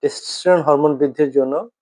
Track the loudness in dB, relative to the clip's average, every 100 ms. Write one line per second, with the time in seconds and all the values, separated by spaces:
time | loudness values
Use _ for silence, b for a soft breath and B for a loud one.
0 | -6 -6 -14 -6 2 2 4 2 2 0
1 | -2 0 0 0 0 -4 -8 _